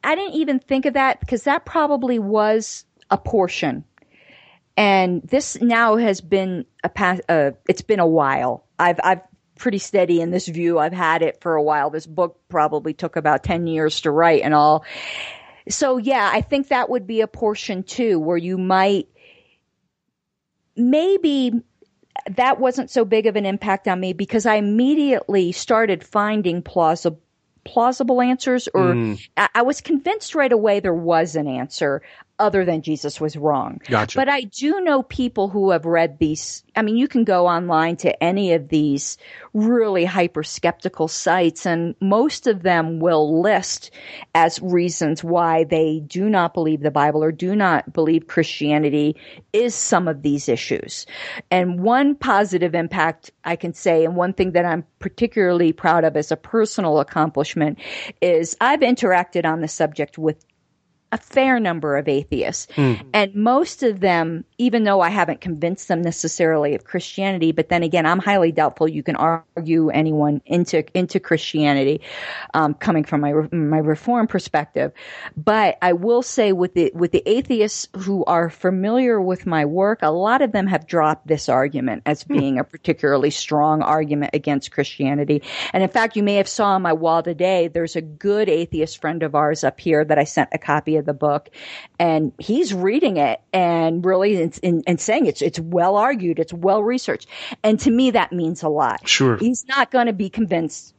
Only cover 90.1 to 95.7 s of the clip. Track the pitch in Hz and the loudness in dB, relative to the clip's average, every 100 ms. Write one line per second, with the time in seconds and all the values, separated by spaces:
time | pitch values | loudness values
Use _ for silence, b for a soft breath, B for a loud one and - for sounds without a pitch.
90.1 | 156 147 - - 156 - 156 151 156 151 | 2 2 0 -2 -4 -2 -2 0 -2 -2
91.1 | 143 151 147 - B B B B _ 170 | -2 -2 -2 -6 B B B B _ 0
92.1 | 160 151 - - 233 330 196 185 247 330 | 2 0 -4 -4 0 0 0 0 2 0
93.1 | 180 143 113 _ 190 180 170 165 165 180 | 2 0 -2 _ 0 2 2 0 0 0
94.1 | 185 196 202 165 - 180 170 147 170 - | 2 2 2 -2 -2 -2 0 0 -2 0
95.1 | 233 233 139 147 165 165 | 0 2 0 -2 -4 -4